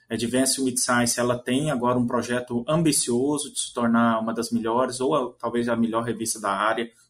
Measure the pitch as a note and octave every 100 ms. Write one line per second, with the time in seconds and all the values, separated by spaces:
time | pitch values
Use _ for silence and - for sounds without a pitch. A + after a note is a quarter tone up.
0 | _ A2+ A#2 B2+ C3 - C3 A#2+ - A#2+
1 | A#2+ - A#2+ A#2 - C3 D3+ B2+ B2 B2
2 | A#2+ A#2+ A#2 G#2+ - A#2+ A#2+ D#3+ D#3+ C#3
3 | - A#2+ C#3 D3 C#3 - - B2 A#2 A#2
4 | A#2 A2+ A2+ A2+ A2 A#2 A2+ A#2+ B2+ B2
5 | C3 D3+ A#2+ - A#2+ A#2+ A#2+ A#2 A2+ A2+
6 | A#2+ G#2+ A2 A2+ G#2 G2 G#2+ A#2 A#2 -
7 | _